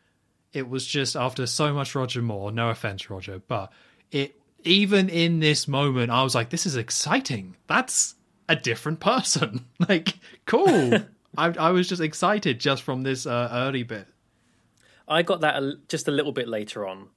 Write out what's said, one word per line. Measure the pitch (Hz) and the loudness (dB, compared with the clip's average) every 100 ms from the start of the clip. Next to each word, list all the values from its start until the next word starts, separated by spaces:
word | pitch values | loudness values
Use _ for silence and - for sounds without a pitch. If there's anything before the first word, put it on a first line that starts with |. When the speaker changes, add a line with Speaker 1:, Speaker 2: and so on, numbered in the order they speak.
| _ _ _ _ _ | _ _ _ _ _
Speaker 1:
It | 147 127 | -8 -6
was | 131 127 | -6 -4
just, | 147 131 147 | -2 -2 0
after | 127 123 123 | -2 -2 -4
so | - 151 | 0 0
much | 143 135 139 | 0 -2 -4
Roger | 127 123 | -4 -2
Moore, | 120 101 101 | -4 -4 -6
no | 110 117 | -2 -2
offense, | 110 110 98 - | -2 -4 -8 -10
Roger, | 95 95 95 - | -12 -12 -14 -6
but | 113 95 _ _ _ _ | -6 -6 _ _ _ _
it, | 143 139 - _ _ | -4 -4 -6 _ _
even | 170 190 202 202 190 | 2 4 6 4 4
in | 170 170 165 | 2 2 4
this | 156 147 - | 2 2 0
moment, | 135 143 127 120 | 0 2 2 2
I | 120 | 2
was | 131 | 2
like, | 123 117 | 2 0
"This | 175 190 | -2 -2
is | 131 | -4
exciting. | 107 - 143 240 269 117 92 90 - | -4 -4 0 0 -2 -6 -8 -14 -2
That's | 180 - - - - _ _ - | 0 0 0 -2 -4 _ _ -2
a | 160 | 0
different | 160 151 147 160 | 0 -2 -2 -2
person." | 196 254 - - 131 113 - | 0 0 2 0 -2 -4 -8
<laughs> | - 170 | -2 2
Like, | 180 - - - - | 2 0 -8 -12 -16
cool. | - 240 381 240 127 208 - _ | 0 4 6 6 6 4 2 _
Speaker 2:
<laughs> | _ - | _ 0
Speaker 1:
I, | 165 | 0
I | 170 160 | 2 2
was | 180 180 | 4 2
just | 180 | 0
excited | 160 - 180 214 180 120 | -4 0 0 0 0 0
just | 151 135 | 0 0
from | - 131 | -2 -4
this, | 131 127 143 | -2 -4 -2
uh, | 120 120 | -2 -2
early | 123 131 135 | -2 -2 -2
bit. | 117 110 95 _ _ _ _ _ _ _ _ _ - | -4 -10 -14 _ _ _ _ _ _ _ _ _ 0
Speaker 2:
I | 156 | 0
got | 175 180 | 2 2
that | 156 143 | 2 0
a, | 139 - - | -2 -6 -6
just | 156 - | -6 -2
a | |
little | 147 147 | 0 0
bit | 135 120 | -2 -4
later | 110 104 117 98 | -4 -6 -8 -8
on, | 95 101 | -10 -16